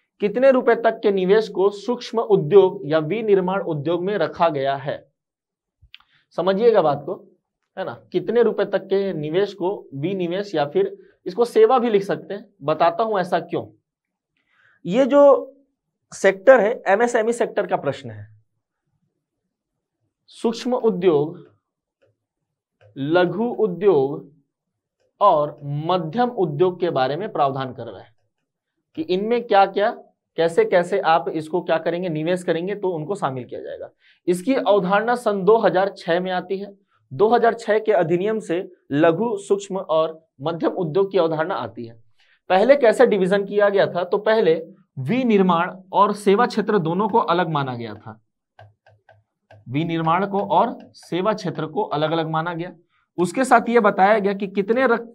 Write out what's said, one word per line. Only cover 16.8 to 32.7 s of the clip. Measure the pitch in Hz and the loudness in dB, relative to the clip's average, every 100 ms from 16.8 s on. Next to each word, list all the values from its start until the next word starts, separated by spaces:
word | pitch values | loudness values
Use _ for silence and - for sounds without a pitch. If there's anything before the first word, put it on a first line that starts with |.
| - | 0
एमएसएमई | 202 233 240 220 | 2 2 0 -2
सेक्टर | 233 226 - 185 | -2 -2 -2 -2
का | 175 | -2
प्रश्न | 143 - 120 | -4 -6 -10
है। | 107 104 _ _ _ _ _ _ _ _ _ _ _ _ _ _ _ _ _ _ _ _ | -16 -18 _ _ _ _ _ _ _ _ _ _ _ _ _ _ _ _ _ _ _ _
सूक्ष्म | - 233 226 247 | -6 -6 -4 -4
उद्योग, | 247 226 180 180 147 151 175 - _ _ _ _ _ _ _ _ _ _ _ _ _ 104 139 | -2 -2 2 2 2 0 -8 -20 _ _ _ _ _ _ _ _ _ _ _ _ _ _ -10
लघु | 139 175 175 180 240 | -2 0 0 -2 -4
उद्योग | - 214 165 202 156 135 160 - _ _ _ _ _ _ _ _ - | -2 -2 0 2 2 0 -6 -14 _ _ _ _ _ _ _ _ 0
और | 202 156 147 - | 2 4 0 -6
मध्यम | 143 143 165 185 160 233 247 | -10 -6 -2 -2 -2 -2 -2
उद्योग | 240 170 143 185 180 | 0 -2 2 0 2
के | 175 | -2
बारे | 135 131 151 | 0 -2 -2
में | 208 | -6
प्रावधान | 165 139 135 131 | -2 0 -2 -8
कर | 117 117 | -10 -14
रहा | 92 | -16
है | 85 _ _ _ _ _ _ _ _ - | -20 _ _ _ _ _ _ _ _ -10
कि | |
इनमें | 165 185 214 240 | -4 -4 -2 -4
क्या | 233 196 196 | 2 2 4
क्या, | 196 214 - - _ _ - | 2 -2 -4 -16 _ _ -2
कैसे | 165 170 - | 0 2 2
कैसे | 180 175 196 | 2 2 -2
आप | 160 165 170 | 2 0 0
इसको | 165 156 180 | -8 -4 -6
क्या | 175 165 | -2 -2
करेंगे, | 170 170 180 | -2 -4 -4
निवेश | 151 160 180 | -4 -2 -2
करेंगे, | 180 165 180 | -2 -4 -4